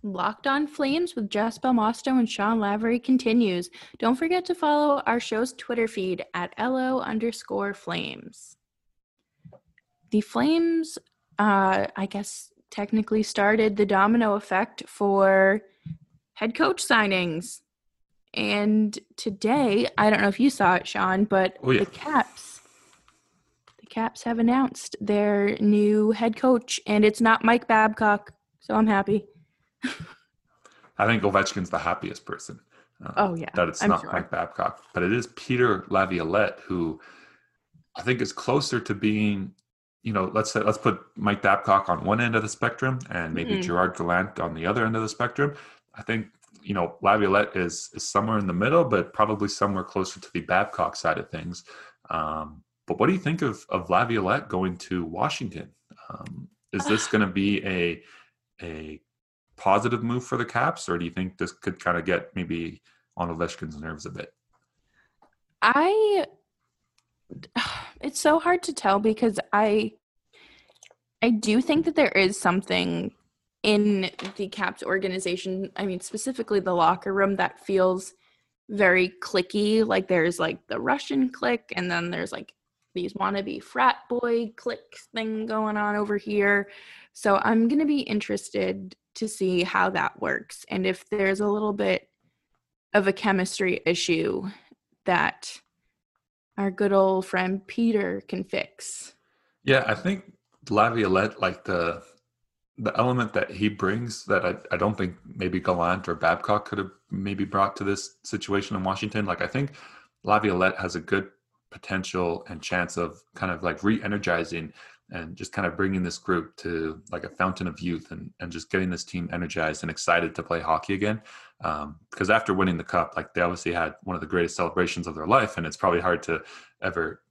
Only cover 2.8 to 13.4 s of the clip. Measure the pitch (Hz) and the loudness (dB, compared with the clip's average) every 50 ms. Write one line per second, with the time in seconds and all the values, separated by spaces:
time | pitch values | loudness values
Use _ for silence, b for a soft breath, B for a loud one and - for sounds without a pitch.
2.8 | 220 233 233 247 - - 262 254 254 240 220 247 240 202 180 175 175 - B B | 0 0 0 0 2 2 2 4 4 4 4 4 4 4 2 -2 -4 -6 B B
3.8 | B B B B - 226 254 254 339 330 349 370 359 - 359 - - 302 294 294 | B B B B 0 0 0 2 0 0 0 0 0 -2 -4 0 2 2 4 4
4.8 | 294 294 285 277 - - 226 240 - - 226 220 233 254 - - - - 240 233 | 4 4 2 2 2 0 0 0 -2 -2 -2 -2 -2 -2 -4 -12 -10 -6 -2 -2
5.8 | 226 220 226 - 190 185 180 175 - - - 175 175 - - - 214 247 262 262 | -2 -2 -2 -4 -2 -2 -2 -4 -6 -8 -6 -6 -6 -6 -6 -4 -2 -2 0 0
6.8 | 254 254 262 254 - - 226 220 220 233 226 - - - 190 196 202 202 202 - | 0 0 -2 -2 -2 -2 -4 -2 -2 -2 -4 -6 -10 -6 -4 -4 -4 -4 -6 -8
7.8 | - - 170 170 - - 64 - - - - - - - - _ _ _ _ _ | -8 -6 -6 -6 -6 -8 -10 -12 -16 -20 -20 -20 -20 -20 -20 _ _ _ _ _
8.8 | _ _ _ _ _ _ _ _ _ _ _ _ _ - - - _ _ _ _ | _ _ _ _ _ _ _ _ _ _ _ _ _ -20 -20 -20 _ _ _ _
9.8 | _ _ _ _ _ _ - 214 208 - - 233 247 294 320 339 330 330 330 330 | _ _ _ _ _ _ 0 0 0 0 -2 0 2 4 4 4 4 2 2 0
10.8 | 320 311 - - _ _ _ _ _ _ _ - 202 214 202 196 196 190 190 190 | 0 -2 -8 -16 _ _ _ _ _ _ _ 2 4 4 6 4 4 4 4 2
11.8 | 98 - - - 196 196 - 202 202 - - - - - _ _ _ _ - - | 0 -2 -4 -6 -6 -6 -6 -8 -8 -8 -12 -16 -18 -20 _ _ _ _ -8 -8
12.8 | 202 202 - 220 208 - 220 214 214 - - - | -6 0 0 0 0 2 0 0 0 0 0 2